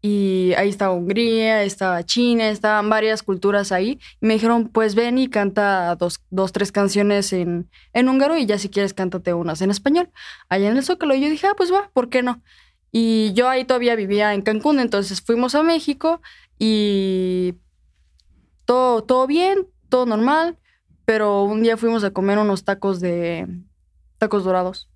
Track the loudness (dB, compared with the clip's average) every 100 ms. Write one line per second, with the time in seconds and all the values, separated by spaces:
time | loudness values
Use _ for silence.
0 | 0 0 2 2 2 2 0 0 -2 -2
1 | -2 0 0 0 2 0 0 -2 -2 -2
2 | -2 0 2 2 0 0 0 0 2 0
3 | 0 -2 -4 -2 0 0 0 -2 -2 -6
4 | -12 -2 0 2 2 2 2 0 2 2
5 | 0 0 0 0 0 0 0 0 0 -2
6 | -4 -6 _ -2 -2 -2 -2 0 0 2
7 | 2 0 -2 -4 -2 -4 -8 _ _ 0
8 | 2 2 2 0 0 -2 -2 -2 -2 -2
9 | -6 -4 -4 -4 -4 -2 -2 -2 0 0
10 | 0 -8 -20 -20 _ -2 0 0 -2 -4
11 | 0 0 0 0 -2 0 0 0 0 -4
12 | 0 -2 -2 -6 _ _ _ _ _ -2
13 | 2 2 2 2 2 0 0 0 2 0
14 | 0 0 2 0 -2 0 0 0 2 -2
15 | -4 -8 -2 0 2 2 2 0 -2 -2
16 | -2 -2 -6 -20 _ _ 0 2 2 0
17 | 0 -2 -2 -2 -4 -6 _ _ _ _
18 | _ _ _ _ _ _ 0 2 4 0
19 | 2 0 2 2 2 0 -4 _ _ 0
20 | 2 0 2 2 0 -6 _ _ _ _
21 | -2 0 2 2 0 2 0 2 0 0
22 | -2 -2 0 2 0 0 -2 -4 -2 -4
23 | -4 -2 -4 -6 -8 -12 -16 _ _ _
24 | _ _ -2 0 0 -2 -2 -8 -20